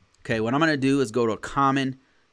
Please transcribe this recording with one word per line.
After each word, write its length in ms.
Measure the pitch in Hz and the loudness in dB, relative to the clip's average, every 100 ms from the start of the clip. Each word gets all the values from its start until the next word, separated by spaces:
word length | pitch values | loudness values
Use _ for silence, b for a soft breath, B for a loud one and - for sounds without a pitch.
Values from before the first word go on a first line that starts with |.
| _ _ | _ _
Okay, 180 | - 113 | -6 -2
what 140 | 110 | 0
I'm 80 | 139 | 2
gonna 160 | 160 147 | 2 2
do 240 | 135 139 | 2 2
is 100 | 120 | 0
go 140 | 120 117 | 0 0
to 80 | |
a 40 | 98 | -2
common 640 | - 143 139 135 131 131 b b b | -4 0 2 2 -2 -8 b b b